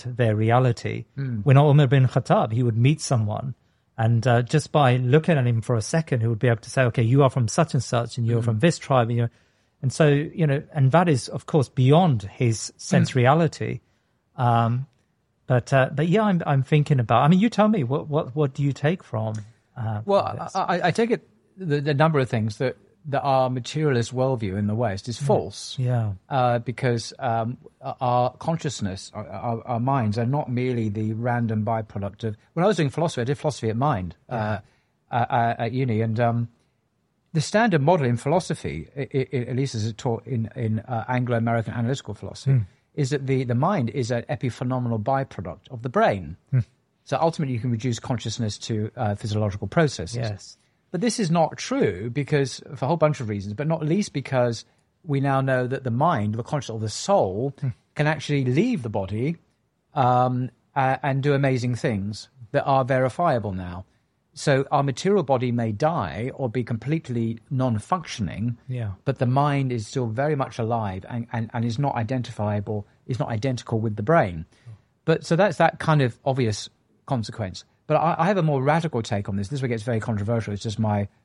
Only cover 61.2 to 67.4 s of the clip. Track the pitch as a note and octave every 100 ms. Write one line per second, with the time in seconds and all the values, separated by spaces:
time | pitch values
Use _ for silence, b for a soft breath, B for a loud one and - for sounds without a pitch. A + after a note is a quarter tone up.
61.2 | C#3 C#3 C#3 B2+ B2 A#2+ C#3 G#2 G2 G#2+
62.2 | - - A#2 C#3 C#3 C3+ B2+ C3 C3 -
63.2 | F3 B2 G#2 F#2 F2+ F2+ - _ _ _
64.2 | _ - - C3+ C#3 D3 C#3 C3 F#3 G3+
65.2 | C#3 C3 B2 A#2+ A2+ G#2 D#3 E3 F2+ D2+
66.2 | B2+ - C3 B2+ A#2 A#2 C3 D#3+ - A#2
67.2 | A2+ A2+